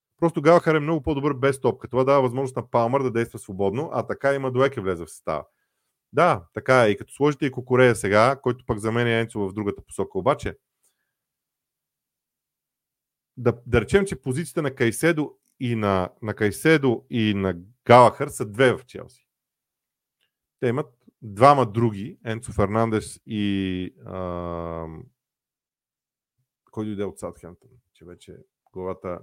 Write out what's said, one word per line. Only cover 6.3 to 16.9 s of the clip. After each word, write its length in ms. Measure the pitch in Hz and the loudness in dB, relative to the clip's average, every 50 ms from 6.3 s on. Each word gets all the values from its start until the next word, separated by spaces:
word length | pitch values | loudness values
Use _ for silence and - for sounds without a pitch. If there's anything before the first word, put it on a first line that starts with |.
| 135 95 85 _ | 0 -2 -6 _
така 320 | _ 104 - - 131 127 117 | _ -8 0 2 4 4 4
е. 60 | 104 | 4
И 60 | 101 | 2
като 160 | - - - | -2 -6 -14
сложите 340 | - - 139 151 143 - 156 | -4 -2 0 0 0 -2 -4
и 40 | 135 | -6
Кокорея 460 | - 123 117 - 127 123 127 120 113 | -6 -8 -4 0 2 4 4 4 4
сега, 440 | - - 95 101 104 113 131 139 - | 2 0 2 4 4 4 4 2 0
който 240 | - 123 123 123 _ | -2 -4 -4 -4 _
пък 120 | - 113 104 | -6 -6 -4
за 140 | 107 110 | -4 -2
мен 140 | 113 120 120 | -2 0 0
е 140 | 117 113 113 | 0 0 0
Енцо 280 | 113 110 - 107 101 95 | -2 -4 -4 -6 -6 -6
в 40 | |
другата 300 | 98 107 101 101 98 101 | -6 -4 -6 -6 -6 -8
посока. 360 | - _ - - 95 - - 95 | -14 _ -8 -8 -8 -4 -6 -2
Обаче, 400 | 90 131 147 - - 98 - - _ _ _ _ _ _ _ _ _ _ _ _ _ _ _ _ _ _ _ _ _ _ _ _ _ _ _ _ _ _ _ _ _ _ _ _ _ _ _ _ _ _ _ _ _ _ _ _ _ _ _ _ _ _ _ | 0 0 -2 -2 -4 -10 -10 -12 _ _ _ _ _ _ _ _ _ _ _ _ _ _ _ _ _ _ _ _ _ _ _ _ _ _ _ _ _ _ _ _ _ _ _ _ _ _ _ _ _ _ _ _ _ _ _ _ _ _ _ _ _ _ _
да, 220 | 131 117 120 - - - | -2 -2 -2 -2 -2 -4
да 140 | 117 120 117 | 0 0 0
речем, 260 | 104 - - 202 196 | 2 2 2 2 2
че 160 | 196 - - | 0 -4 -8
позицията 400 | - 139 127 160 170 - - 170 | -6 -6 -6 -6 -6 -6 -6 -4
на 120 | 151 135 131 | -4 -4 -2
Кайседо 640 | - 123 113 104 - 160 165 165 151 143 - - _ _ _ _ _ | 0 0 0 0 2 0 0 2 0 -4 -6 -8 _ _ _ _ _
и 140 | 127 120 117 | -4 -4 -2
на, 360 | 110 107 101 98 92 90 - - _ | 0 0 2 2 2 0 -4 -8 _
на 120 | - 107 101 | -10 -8 -4
Кайседо 720 | - 110 104 98 - - 160 160 151 139 131 | -2 -2 -2 -2 0 2 2 4 4 4 0